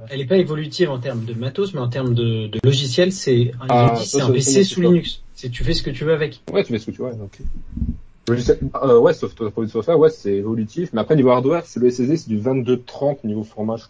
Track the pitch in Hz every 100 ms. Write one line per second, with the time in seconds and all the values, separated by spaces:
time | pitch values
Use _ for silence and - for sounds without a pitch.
0 | 113 135 135 190 151 151 151 - 165 131
1 | 131 120 113 113 131 - 196 143 123 135
2 | 127 117 117 113 107 117 127 139 135 -
3 | 185 190 147 120 120 - 127 123 120 117
4 | - 139 131 127 135 196 190 185 175 175
5 | - - - - 131 120 - 160 147 131
6 | 151 156 147 - - 202 - 117 - 92
7 | 123 113 98 - - - - - - -
8 | - - - 120 120 147 135 - 135 117
9 | 151 - 110 - 110 117 107 117 107 165
10 | 156 156 104 98 104 113 107 160 180 -
11 | - 147 127 127 131 170 165 117 123 123
12 | 127 160 - 107 120 135 117 123 - -
13 | 143 139 110 107 107 - 107 117 -